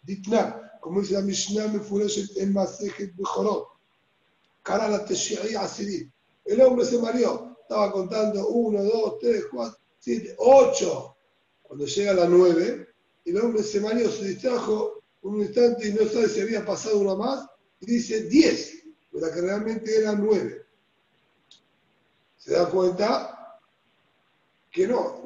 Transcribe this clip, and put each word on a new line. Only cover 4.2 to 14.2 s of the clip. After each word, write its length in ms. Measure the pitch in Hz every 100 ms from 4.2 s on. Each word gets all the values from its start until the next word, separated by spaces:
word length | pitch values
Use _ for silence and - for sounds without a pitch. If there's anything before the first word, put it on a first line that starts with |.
| _ _ _ _
Cara 260 | - 190 214
la 160 | 208
Teshi'i 500 | - 190 - 196 208
Asiri. 560 | 214 185 - 202 180 - _ _ _
El 160 | - 220
hombre 240 | 262 240
se 140 | 240 240
mareó, 580 | 226 247 220 - - -
estaba 280 | _ 214 202
contando 580 | 196 185 214 214 202 -
uno, 340 | 240 220 208
dos, 360 | 202 226 214 -
tres, 260 | 240 214 -
cuatro, 280 | 123 113 - _ _
siete, 360 | - 117 - -
ocho. 800 | 233 269 254 - 185 - - _ _ _ _ _
Cuando 240 | _ 143 143
llega 260 | 202 202
la 160 | 185 170
nueve, 600 | 180 180 165 202 - - _ _ _
el 160 | - 185
hombre 220 | 233 214
se 180 | 202 202
mareó, 300 | 214 233 220
se 180 | -